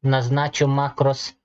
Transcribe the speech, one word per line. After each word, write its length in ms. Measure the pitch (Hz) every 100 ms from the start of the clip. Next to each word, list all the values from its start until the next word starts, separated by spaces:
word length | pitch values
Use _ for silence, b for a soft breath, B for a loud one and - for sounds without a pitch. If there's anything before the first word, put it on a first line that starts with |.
назначу 680 | 135 131 120 143 147 - 143
макрос 680 | 139 139 - 139 135 - -